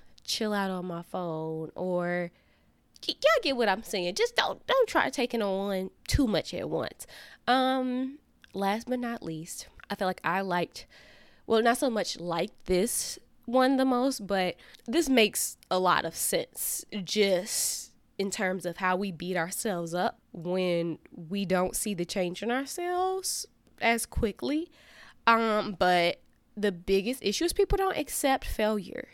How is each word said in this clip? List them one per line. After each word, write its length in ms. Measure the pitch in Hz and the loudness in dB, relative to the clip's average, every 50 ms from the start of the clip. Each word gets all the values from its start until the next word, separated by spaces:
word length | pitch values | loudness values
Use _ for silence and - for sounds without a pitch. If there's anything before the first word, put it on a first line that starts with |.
| - - - - - | -20 -20 -20 -14 -8
chill 300 | - - - 220 214 208 | -6 -4 -2 -2 0 0
out 180 | 202 196 190 | 0 0 -2
on 140 | 190 180 180 | -2 -4 -4
my 160 | 185 170 170 | -6 -6 -8
phone," 720 | 175 - - 185 180 170 160 156 160 160 160 160 160 - - | -8 -6 -6 -4 -4 -4 -4 -4 -6 -6 -6 -6 -8 -8 -6
or 560 | - 180 185 180 175 175 175 175 180 175 170 - _ _ _ _ _ _ _ _ _ _ _ - - - | -4 -2 0 0 0 0 0 0 -2 -4 -6 -8 _ _ _ _ _ _ _ _ _ _ _ -20 -12 -8
y-, 80 | - - | -8 0
y'all 300 | - - 605 659 539 440 | 2 4 6 6 4 4
get 140 | 302 226 | 2 2
what 100 | 233 233 | 2 4
I'm 160 | 202 190 214 - | 4 2 2 -2
saying. 320 | - - 190 175 180 208 | -4 -2 -2 -2 0 0
Just 220 | - 453 480 - | 0 0 2 2
don't, 280 | - - 349 - - - | 2 0 0 -2 -4 -2
don't 220 | - 508 539 466 | 2 4 4 4
try 220 | - - 330 - 269 | 4 2 2 0 0
taking 320 | - - 240 - - 226 | 0 -2 -2 -2 0 -2
on 500 | 208 196 190 190 196 202 196 185 190 190 - _ - | 0 0 0 -2 -2 -2 -2 -2 -4 -6 -10 _ -4
too 180 | - - - 277 | 0 2 2 4
much 280 | 220 196 - - - - | 2 2 0 -2 -4 -6
at 160 | - - 151 | -6 -4 -4
once. 360 | 156 160 117 - - - - - - - - - - - _ | -4 -4 -4 -6 -8 -12 -18 -20 -20 -20 -20 -20 -20 -4 _
Um, 720 | 233 247 262 254 262 262 262 254 254 247 254 262 262 277 302 _ _ _ _ _ - - | 2 2 4 4 2 2 0 0 -2 -2 -2 -4 -4 -8 -12 _ _ _ _ _ -12 -6
last 340 | 190 196 196 208 233 233 - | -2 -2 -2 -2 -2 -4 -4
but 100 | 254 254 | -4 -4
not 240 | 240 233 233 - - | -4 -6 -8 -8 -8
least, 440 | 165 160 156 165 - - - - - - - - - | -8 -8 -8 -10 -12 -12 -14 -14 -16 -20 -16 -12 -10
I 60 | 202 | -6
feel 120 | - 202 | -2 -2
like 140 | 185 180 - - | -2 -2 -2 -2
I 160 | 160 175 190 | -2 0 0
liked, 480 | 196 190 175 175 175 - - - - - - - - - - - - - - - _ | 0 0 0 0 0 -2 -6 -12 -18 -18 -20 -20 -20 -20 -20 -20 -20 -20 -20 -12 _
well, 140 | - 226 220 | 2 2 4
not 160 | 233 233 240 | 4 4 4
so 120 | - 302 262 | 2 2 0
much 280 | 226 214 185 - - | 0 0 -2 -4 -6
liked 480 | - 170 175 170 170 180 - - - - | -6 -4 -2 -2 -2 -2 -2 -6 -6 -2
this 540 | - 185 180 202 240 - - - - - - - _ _ - - | 2 4 4 4 2 0 -2 -4 -6 -8 -12 -16 _ _ -16 -4
one 300 | - 233 254 254 262 269 | 0 4 4 6 6 4
the 80 | 262 262 | 4 4
most, 420 | 262 247 247 254 277 262 - 202 | 4 4 2 2 0 0 -2 -4
but 300 | 185 202 190 180 180 - - - - - - - | -2 0 0 0 0 -2 -6 -12 -20 -20 -14 -6
this 240 | - 233 339 320 277 | 0 0 2 2 4
makes 480 | 262 240 220 202 - - - - - - - - | 6 6 6 6 4 -2 -4 -4 -6 -10 -4 -2
a 100 | 185 185 | 0 2
lot 260 | 185 180 156 - - | 4 4 4 4 2
of 100 | 165 - | -2 -4
sense 720 | - - - 202 160 - - - - - - - - - - - 208 180 | -4 -2 0 0 -2 -2 -4 -8 -8 -6 -6 -6 -6 -8 -8 -8 -8 -6
just 880 | 151 - 214 202 196 190 175 196 - - - - - - - - - _ _ _ _ _ | -2 2 2 4 4 4 2 0 -2 -2 -2 -2 -2 -4 -6 -10 -14 _ _ _ _ _
in 140 | - 196 196 | -6 -4 -4
terms 340 | - - 202 185 190 190 170 | -2 -2 -2 -2 -2 -2 -4
of 120 | 175 170 | -6 -4
how 180 | - 196 185 185 | -2 0 0 0
we 160 | 185 208 196 | 0 -2 -4
beat 260 | 175 147 175 180 185 | -6 -6 -6 -4 -2
ourselves 560 | 175 165 180 - - - 226 185 175 170 165 170 | -2 -2 -4 -4 -4 -4 -2 -2 -2 -4 -2 0
up 260 | 175 185 233 - _ _ _ - | 0 0 0 -2 _ _ _ -14
when 640 | 180 160 180 180 185 185 180 175 170 170 175 156 - - - - - 170 156 | -8 -4 -2 -2 0 2 2 2 0 0 -2 -4 -8 -12 -16 -18 -16 -10 -6
we 160 | 196 202 202 | -4 -2 0
don't 300 | 165 185 180 185 185 - | 0 2 2 2 0 -2
see 180 | - - 214 202 | -4 -4 -4 -4
the 100 | 165 175 | -4 -4
change 380 | - - 202 180 175 185 - | -4 -2 -2 -2 -2 -4 -4
in 80 | 202 226 | -4 -2
ourselves 960 | 240 262 277 269 - - 349 359 359 359 370 381 381 381 370 - - - - - _ _ _ _ _ - | -2 -2 -4 -6 -6 -4 -4 -2 0 0 0 0 -2 -2 -4 -4 -6 -6 -8 -12 _ _ _ _ _ -2
as 280 | - 226 233 226 - | 0 0 0 0 -2
quickly. 640 | - - - 233 208 196 - - 247 294 311 349 - _ - - - - - - - - - _ | -4 -2 -2 -2 -2 -2 -4 -4 -2 -2 -2 -4 -6 _ -20 -20 -20 -20 -20 -20 -20 -20 -2 _
Um, 480 | 226 226 226 226 226 208 214 196 208 190 | 4 4 4 4 2 0 0 0 -2 -2
but 420 | - 185 180 180 175 170 170 - - _ _ _ _ _ _ - | 2 4 4 4 4 4 2 0 -4 _ _ _ _ _ _ -6
the 160 | 208 202 202 | -2 -2 -2
biggest 520 | 185 170 175 - 196 190 185 226 262 - - | -2 -2 0 0 2 2 2 0 -4 -2 -2
issue 220 | - 190 - 330 | -2 0 0 0
is 80 | 339 - | 0 2
people 240 | - 403 - 415 | 2 2 2 2
don't 180 | 381 381 381 - | 2 2 0 0
accept 480 | - 302 - - - - 269 269 269 - | -2 -4 -4 -4 0 2 2 2 0 -2
failure. 640 | - - - 214 214 220 208 175 - - - - - | -4 -2 0 0 0 0 -2 -4 -8 -10 -12 -12 -14